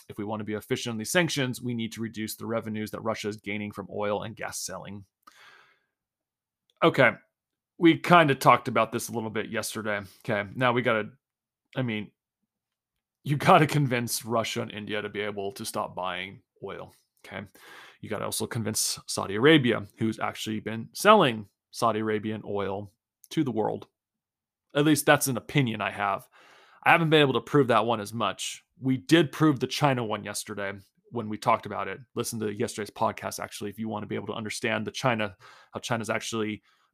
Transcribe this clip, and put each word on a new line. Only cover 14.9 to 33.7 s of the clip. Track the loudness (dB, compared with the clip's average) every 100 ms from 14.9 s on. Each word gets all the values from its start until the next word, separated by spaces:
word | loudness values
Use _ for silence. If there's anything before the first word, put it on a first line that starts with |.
| -6
to | -4
be | -6
able | -6 -6 -8
to | -8 -8
stop | -6 -6
buying | -6 -6 -6 -8 -14 _ _
oil, | -12 -12 -14 _ _ _ -14
okay? | -12 -12 -18 -20 -20 -20 -16
You | -8
gotta | -6 -4
also | -4 -4
convince | -4 -4 -2 -4 -4 -6
Saudi | -4 -4 2
Arabia, | 6 6 6 0 -4 -4
who's | -4 -2
actually | -6 -6 -6 -6
been | -6 -10 -10
selling | 2 6 8 6 2 -8 _ _
Saudi | -2 0 2
Arabian | 0 -2 -2 -6
oil | -4 -4 -2 -4 -8 _ _ _ -6
to | -2
the | 0
world. | 0 0 -2 -10 _ _ _ _ _ _ _ _ 2
At | 4
least | 4 6
that's | 4 4
an | -4
opinion | -2 0 2 0
I | -4
have. | -2 -2 -2 -8 _ -20 -20 _ _
I | 4
haven't | 6 6
been | 6
able | 6
to | 2
prove | 2 4 6
that | 4 4
one | 0
as | -4
much. | -2 -2 -2 -8 -10 _ -6
We | -2 -2
did | 4 6 6
prove | 4 2 2
the | -2
China | 2 2 2
one | -2 -4
yesterday | -6 -8 -8 -6 -6 -8 -16 _ _
when | -8 -6
we | -2
talked | 2 2 0
about | -6 -6
it. | -8 -10 -8
Listen | -6 -4
to | -4
yesterday's | -2 -4 -4 -8
podcast, | -2 -4 -2 -8 -10
actually, | -10 -10
if | -10